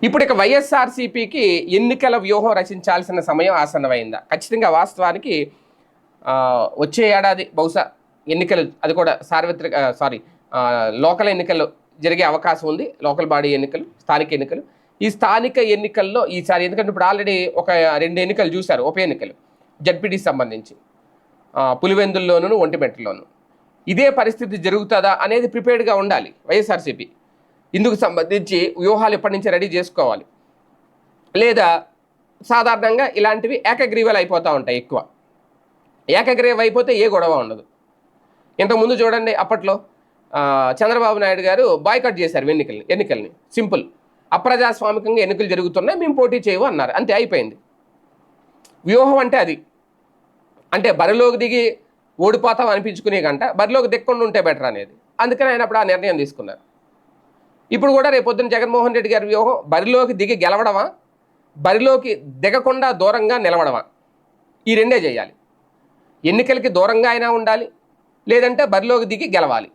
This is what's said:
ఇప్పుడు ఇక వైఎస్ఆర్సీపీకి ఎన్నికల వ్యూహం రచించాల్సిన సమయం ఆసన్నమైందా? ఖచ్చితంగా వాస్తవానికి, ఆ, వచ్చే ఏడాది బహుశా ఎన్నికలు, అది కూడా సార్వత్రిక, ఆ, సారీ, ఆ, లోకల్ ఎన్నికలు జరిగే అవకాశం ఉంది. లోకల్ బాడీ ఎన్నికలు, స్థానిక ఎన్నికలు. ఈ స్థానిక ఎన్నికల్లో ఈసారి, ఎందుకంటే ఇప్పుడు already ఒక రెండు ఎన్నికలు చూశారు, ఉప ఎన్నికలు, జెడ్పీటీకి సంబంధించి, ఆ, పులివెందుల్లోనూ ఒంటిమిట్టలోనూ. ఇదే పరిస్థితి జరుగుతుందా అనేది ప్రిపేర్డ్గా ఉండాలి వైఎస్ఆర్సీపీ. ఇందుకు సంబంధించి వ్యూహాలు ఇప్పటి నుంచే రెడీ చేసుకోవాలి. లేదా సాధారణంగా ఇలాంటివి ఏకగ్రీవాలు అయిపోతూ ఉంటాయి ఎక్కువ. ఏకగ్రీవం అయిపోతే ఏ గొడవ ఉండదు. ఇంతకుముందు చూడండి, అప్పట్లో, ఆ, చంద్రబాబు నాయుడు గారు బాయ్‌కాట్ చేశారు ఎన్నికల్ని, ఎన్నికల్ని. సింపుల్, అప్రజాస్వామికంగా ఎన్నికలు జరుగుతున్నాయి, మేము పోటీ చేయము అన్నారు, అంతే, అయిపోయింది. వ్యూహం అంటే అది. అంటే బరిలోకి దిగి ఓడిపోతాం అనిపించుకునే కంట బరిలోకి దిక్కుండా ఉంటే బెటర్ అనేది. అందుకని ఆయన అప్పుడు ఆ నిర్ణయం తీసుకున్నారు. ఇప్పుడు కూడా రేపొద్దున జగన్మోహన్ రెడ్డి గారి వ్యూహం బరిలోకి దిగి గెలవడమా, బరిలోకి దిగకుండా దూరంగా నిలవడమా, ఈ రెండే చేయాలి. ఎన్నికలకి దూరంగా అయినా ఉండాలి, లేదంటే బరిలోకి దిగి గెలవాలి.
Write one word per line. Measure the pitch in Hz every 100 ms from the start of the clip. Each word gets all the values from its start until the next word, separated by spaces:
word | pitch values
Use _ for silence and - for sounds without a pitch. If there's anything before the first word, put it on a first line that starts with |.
ఇప్పుడు | 226 294
ఇక | 277
వైఎస్ఆర్సీపీకి | 233 196 277 285 285 254 254 240 240 226 311 214 170 170 180
ఎన్నికల | 240 254 262 240
వ్యూహం | 190 208 214
రచించాల్సిన | 202 185 190 180 180 180 180
సమయం | 165 151 180
ఆసన్నమైందా? | 185 147 156 135 123 110 110
ఖచ్చితంగా | - 156 - 226 196
వాస్తవానికి, | 165 190 - 180 175 - 165 147 _ _ _ _ _ _ _ -
ఆ, | 131 127 123 110 -
వచ్చే | 147 147 220 202
ఏడాది | 196 190 -
బహుశా | - 165 180 - _ _ _ -
ఎన్నికలు, | 165 180 190 147 -
అది | 156
కూడా | 160 165 -
సార్వత్రిక, | - 165 170 170 160
ఆ, | 143 135
సారీ, | 120 139 120 - _ _
ఆ, | 131 123 120 110
లోకల్ | 110 151 175 208
ఎన్నికలు | 185 175 143 - - _ _
జరిగే | 156 170
అవకాశం | 170 156 175 156 156
ఉంది. | 160 247 -
లోకల్ | 147 147 160
బాడీ | 147 147
ఎన్నికలు, | 139 139 156 - _
స్థానిక | - 147 156
ఎన్నికలు. | 151 135 - - _ _ _
ఈ | 214
స్థానిక | 214 214 220 240 254
ఎన్నికల్లో | 233 208 214 214 196 220 233
ఈసారి, | 180 - 180
ఎందుకంటే | 180 196 202
ఇప్పుడు | 190
already | 180 202 202 190 180 170
ఒక | 175
రెండు | 175 160 147 165 175
ఎన్నికలు | 185 202 185
చూశారు, | 170 185 143
ఉప | 131 165
ఎన్నికలు, | 180 - 101 - _ _ _ _
జెడ్పీటీకి | 151 175 196 190
సంబంధించి, | 190 135 123 110 107 - _ _ _ _ _ _ _ 135
ఆ, | 135
పులివెందుల్లోనూ | 127 185 196 196 190 180 175 180 220
ఒంటిమిట్టలోనూ. | 160 156 135 110 110 95 90 _ _ _ _ _ -
ఇదే | 185 269
పరిస్థితి | 269 226 226 233 202
జరుగుతుందా | 175 202 202 214 196 190
అనేది | 190 226 240
ప్రిపేర్డ్గా | 233 214 240 226
ఉండాలి | 202 196 170 104 - -
వైఎస్ఆర్సీపీ. | 185 214 185 156 - 120 _ _ _ _ _ _
ఇందుకు | 190 226
సంబంధించి | 208 220 175 165 202 190 185 180 170
వ్యూహాలు | 180 214 220
ఇప్పటి | 208 208
నుంచే | 196 202
రెడీ | 175 196
చేసుకోవాలి. | 170 180 - 135 101 - _ _ _ _ _ _ _ _ _ _ 185
లేదా | 233 226 180 170 - _ _ _ _ _
సాధారణంగా | - 233 233 226 220 220 269
ఇలాంటివి | 202 208 220 226 254 -
ఏకగ్రీవాలు | 247 254 226 226 202
అయిపోతూ | 180 175 170
ఉంటాయి | 143 127 123
ఎక్కువ. | 123 131 - _ _ _ _ _ _ _ _ _ -
ఏకగ్రీవం | 175 233 247 240 226
అయిపోతే | 226 240 247
ఏ | 233 220
గొడవ | 196 170 151
ఉండదు. | 113 110 - _ _ _ _ _ _ _ _ -
ఇంతకుముందు | 196 226 226
చూడండి, | 247 226 226 226
అప్పట్లో, | 208 185 214 190 196 - _ _ _ _
ఆ, | 143 143 135 131 127
చంద్రబాబు | 214 240 233 214
నాయుడు | 202 185
గారు | 185 196 254 160
బాయ్‌కాట్ | 156 240 247 185
చేశారు | 165 170 135
ఎన్నికల్ని, | 156 139 107 -
ఎన్నికల్ని. | 185 202 120 104 _ _
సింపుల్, | - 214 185 - _ _ _ _
అప్రజాస్వామికంగా | - 269 247 240 226 214 214 208 226
ఎన్నికలు | 185 196 208
జరుగుతున్నాయి, | 180 175 185 196 339
మేము | 339
పోటీ | 277 247 247 220
చేయము | 185
అన్నారు, | 262 170 127
అంతే, | - -
అయిపోయింది. | 202 233 170 110 110 _ _ _ _ _ _ _ _ _ _ _ _ 165
వ్యూహం | 226 269 277
అంటే | 247 247
అది. | 170 156 - _ _ _ _ _ _ _ _ _ _
అంటే | 185 208
బరిలోకి | 180 180 220 247 233
దిగి | 240 240 233 - _ _ _ -
ఓడిపోతాం | 180 220 - 226 240
అనిపించుకునే | 202 208 185 214 196
కంట | 151 143
బరిలోకి | 247 180 208 254 240
దిక్కుండా | 233 240 240
ఉంటే | 226 208
బెటర్ | 165 147
అనేది. | 131 107 98 _ _ _
అందుకని | 233 254 269
ఆయన | 240
అప్పుడు | 233 220
ఆ |
నిర్ణయం | 196 185 196 165
తీసుకున్నారు. | 139 - 104 98 _ _ _ _ _ _ _ _ _ _ _
ఇప్పుడు | 233 277
కూడా | 269 277
రేపొద్దున | 269 240 240 240
జగన్మోహన్ | 233 233 240 240
రెడ్డి | 233 240
గారి | 220 208
వ్యూహం | 208 226 247 147
బరిలోకి | 160 196 247 247
దిగి | 214 202 226
గెలవడమా, | 175 196 226 196 240 - _ _ _ _ _ 147
బరిలోకి | 151 208 262 262 254
దిగకుండా | 208 147 131 190 240 254 262 262
దూరంగా | 196 190 226 214 240
నిలవడమా, | 196 170 151 120 - _ _ _ _ _ _ _ -
ఈ |
రెండే | 226 226 247
చేయాలి. | 160 117 98 _ _ _ _ _ _ _ _ _
ఎన్నికలకి | 156 202 247 254 240
దూరంగా | 180 190 226 240
అయినా | 240 233
ఉండాలి, | 233 220 220 233 _ _ _ _ _ -
లేదంటే | 233 247 247
బరిలోకి | 285 196 214 240
దిగి | 226 208 330
గెలవాలి. | 185 156 117 101